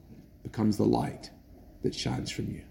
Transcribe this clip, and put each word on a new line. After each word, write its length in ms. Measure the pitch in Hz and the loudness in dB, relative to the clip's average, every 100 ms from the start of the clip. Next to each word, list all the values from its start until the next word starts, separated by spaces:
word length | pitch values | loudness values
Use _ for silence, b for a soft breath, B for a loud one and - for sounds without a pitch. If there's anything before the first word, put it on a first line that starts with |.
| - - - - | -20 -20 -20 -16
becomes 340 | - - 110 98 | -8 2 2 4
the 80 | 107 | 4
light 460 | 117 - - - - - - - - | 4 2 -6 -14 -18 -20 -20 -20 -4
that 140 | - - | -4 -2
shines 340 | - 127 - | -2 -2 -4
from 220 | - 101 | -4 -6
you? 100 | - - | -6 -12